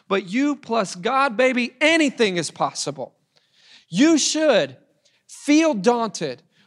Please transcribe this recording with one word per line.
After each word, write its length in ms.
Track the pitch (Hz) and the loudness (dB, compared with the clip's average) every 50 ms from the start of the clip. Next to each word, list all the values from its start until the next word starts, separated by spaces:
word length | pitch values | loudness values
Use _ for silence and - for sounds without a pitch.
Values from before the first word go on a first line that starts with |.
| _ | _
but 220 | _ 190 196 208 180 | _ -4 -4 -2 -2
you 280 | 185 247 277 294 294 | -2 -2 0 0 -2
plus 380 | - - - 226 226 208 170 - | -4 -6 -4 -2 -2 -2 -4 -6
God, 420 | 180 170 220 254 269 277 277 226 | -8 -6 -2 0 0 0 0 0
baby, 380 | 196 254 254 262 247 240 233 - _ | 0 0 0 0 0 -4 -4 -4 _
anything 560 | 311 302 330 330 311 277 214 - 247 - 185 | 0 2 2 2 2 0 0 0 0 0 0
is 140 | 175 156 - | -2 -4 -6
possible. 640 | - - 160 139 - - - 156 139 147 123 - _ _ _ _ _ _ _ _ _ _ _ _ - - _ _ | -4 -4 -6 -4 -4 -6 -8 -8 -8 -8 -12 -14 _ _ _ _ _ _ _ _ _ _ _ _ -20 -20 _ _
You 300 | - 175 269 320 339 285 | 0 2 4 4 4 4
should 580 | - - - 302 311 302 254 196 151 131 131 - _ _ _ _ _ _ _ _ _ | 2 0 -2 0 2 2 2 2 2 -2 -6 -14 _ _ _ _ _ _ _ _ _
feel 480 | _ - - - - 294 302 330 320 294 | _ -20 -10 -2 2 2 4 4 2 0
daunted 680 | 208 175 226 240 240 233 214 - - 180 143 123 117 _ _ _ _ _ | 0 0 0 0 0 -2 -6 -6 -8 -8 -8 -10 -12 _ _ _ _ _